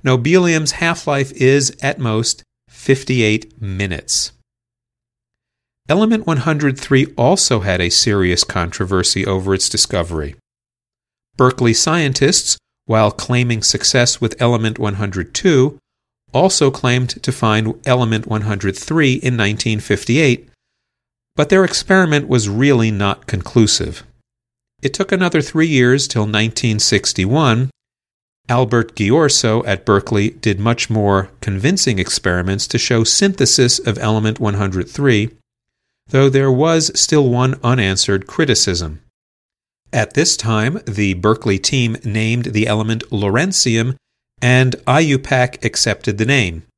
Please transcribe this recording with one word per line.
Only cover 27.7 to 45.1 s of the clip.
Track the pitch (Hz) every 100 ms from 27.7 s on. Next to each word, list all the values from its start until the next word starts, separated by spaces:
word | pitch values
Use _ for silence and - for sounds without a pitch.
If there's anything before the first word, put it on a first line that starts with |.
| _ _ _ _ _ _ _ -
Albert | 120 123 117 113 -
Ghiorso | 101 139 151 - 117 110 -
at | 98
Berkeley | - 98 - 107 107
did | - 113 98
much | 107 120 -
more | 110 101 98 95 _
convincing | - 95 123 190 - 101
experiments | 92 - 95 90 90 98 -
to | 123
show | - 117
synthesis | 113 - 196 185 131 - 123 -
of | - 101
element | 110 110 107 107
one | 110
hundred | 101 98 92 85
three, | - 139 110 110 - _ _ _ _ _ _ _
though | 135 135
there | 135 135
was | 127 160 165 151 -
still | - 151 135
one | 120 127 135
unanswered | 120 127 98 95 - 98 -
criticism. | - 147 110 - 87 82 76 _ _ _ _ _ _ _ _ _
At | 123 107
this | - 170 -
time, | 113 110 113 196 -
the | 101 101
Berkeley | 90 104 110 117 98
team | - 135 117 113
named | 117 107 110 120 117
the | 107 107
element | 107 110 113 -
lawrencium, | 104 101 110 180 185 131 113 117 131 _ _ _ _
and | 123 127 131 - -
I | 135
U | 160